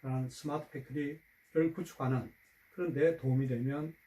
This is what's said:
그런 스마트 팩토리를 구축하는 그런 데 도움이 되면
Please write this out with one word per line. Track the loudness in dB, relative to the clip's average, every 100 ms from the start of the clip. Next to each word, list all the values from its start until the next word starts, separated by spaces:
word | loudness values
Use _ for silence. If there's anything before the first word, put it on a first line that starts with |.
그런 | -4 -4 -4
스마트 | -6 -4 -4 -6
팩토리를 | -14 -8 -6 -4 -6 _ _ _ 2 2
구축하는 | 0 -8 -2 2 2 0 -12 _ _ _
그런 | -4 -2
데 | 4 4 4
도움이 | 2 2 2
되면 | 0 -2 -2 -6 -10